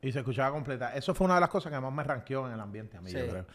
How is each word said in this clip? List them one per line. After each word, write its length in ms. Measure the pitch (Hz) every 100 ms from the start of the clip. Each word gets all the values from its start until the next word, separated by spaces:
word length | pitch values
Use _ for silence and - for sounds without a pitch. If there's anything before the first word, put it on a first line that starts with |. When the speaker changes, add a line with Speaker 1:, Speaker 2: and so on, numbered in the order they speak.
Speaker 1:
Y 80 | 135
se 80 | 127
escuchaba 320 | 131 123 135
completa. 420 | 151 135 127 123 135
Eso 200 | 160 -
fue 100 | 185
una 80 | 180
de 60 |
las 80 | 170
cosas 220 | 196 160
que 60 | 143
más 120 | 131
me 120 | 139
ranqueó 440 | 143 131 - 135 127
en 60 |
el 60 | 110
ambiente 360 | 101 104 107 95
a 60 |
mí, 100 | 90
yo 80 | 90
Speaker 2:
Sí. 20 | 117
Speaker 1:
creo. 180 | 92 92